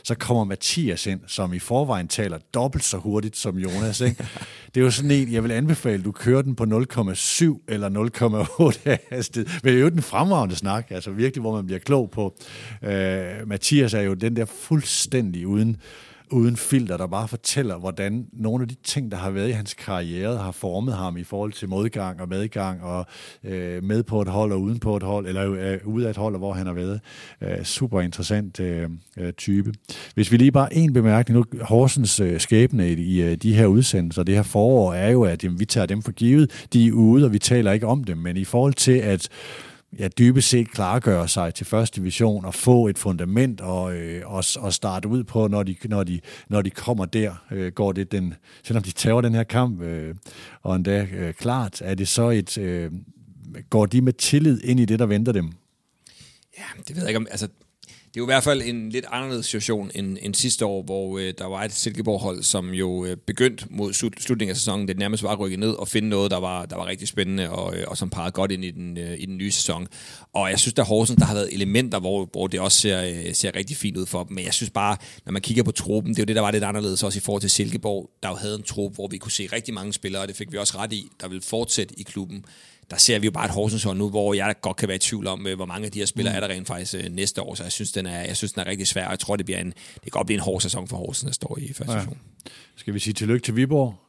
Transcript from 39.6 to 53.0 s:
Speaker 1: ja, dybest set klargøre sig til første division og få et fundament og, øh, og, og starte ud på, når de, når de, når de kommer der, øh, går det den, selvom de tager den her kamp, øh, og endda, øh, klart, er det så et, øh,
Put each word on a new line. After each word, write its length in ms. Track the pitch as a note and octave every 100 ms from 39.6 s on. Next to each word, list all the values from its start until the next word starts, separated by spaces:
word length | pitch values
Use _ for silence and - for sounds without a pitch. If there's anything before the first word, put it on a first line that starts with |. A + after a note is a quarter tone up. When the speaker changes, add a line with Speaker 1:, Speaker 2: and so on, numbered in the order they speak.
| - - - G2
Speaker 1:
ja, 80 | F#2+
dybest 420 | - A#2+ C3 -
set 220 | B2 A2+
klargøre 560 | - F#2 A#2 A2+ F2+ F2
sig 260 | - E2+
til 120 | - -
første 340 | A2 A2+ G2+
division 440 | F2+ - A2+ G#2 F2+
og 80 |
få 340 | - B2 B2 A2
et 100 | F#2+
fundament 600 | G#2 F2 F2 A2 C3 G#2
og, 340 | F#2 F#2 F#2 F2
øh, 240 | E2 E2+ F2+
og, 180 | F#2+ F#2 -
og 140 | G2+
starte 340 | - G#2 F#2 G#2
ud 160 | B2+
på, 240 | A2 A2+ G#2+
når 160 | G#2
de, 120 | F#2+ F2 A2+
når 180 | G2+
de, 160 | F2+ F2 - - -
når 120 | G#2
de 80 | G2
kommer 360 | - - A2+ F#2
der, 280 | A2+ G#2 F2 -
øh, 200 | G2 F2+
går 200 | F#2 G2+
det 200 | F#2+ F#2+
den, 220 | G2+ F2+ - _ -
selvom 200 | - A2+
de 80 | G2
tager 300 | - A2 A#2
den 120 | A#2+ A2+
her 80 |
kamp, 380 | A2+ A#2 B2+ F#2
øh, 340 | E2+ E2 D#2 F2+ - - - -
og 120 | G2 F#2
endda, 320 | F2+ G2+ F#2+ F#2+
øh, 160 | E2+
klart, 480 | - A#2+ B2+ G#2 - F#2
er 100 | F#2
det 120 | G2
så 220 | - A#2+
et, 280 | A2 F2+ A2
øh, 340 | F#2 F2 E2+ F2+